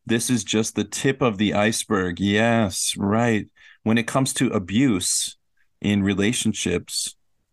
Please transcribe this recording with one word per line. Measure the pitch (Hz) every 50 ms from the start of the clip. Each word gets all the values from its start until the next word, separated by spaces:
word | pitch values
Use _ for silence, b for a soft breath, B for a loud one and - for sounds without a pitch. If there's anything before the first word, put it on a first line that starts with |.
| _
This | - 113 113 113 -
is | 127 113
just | 95 - - 110 110 - -
the | 104 101
tip | 98 - - - 139 135 135
of | 143 120 104
the | 95 107 98
iceberg." | - 101 104 110 113 - - - 107 95 92 90 87 85
Yes, | 95 101 101 104 113 117 117 117 110 95 98 - - - -
right. | - 101 98 104 113 120 120 110 104 107 - B B B B B B
When | _ 107 113 117
it | 113
comes | - - 135 135 135 -
to | - 143 113
abuse | - 107 95 90 95 117 143 135 104 90 90 - - - - - - - _ _ _ _ _ _ _ _
in | - 101 104 101
relationships, | 95 101 98 92 98 107 120 - - 110 101 - - 90 87 85 71 - - - - - - _ _ _ _ _ _ _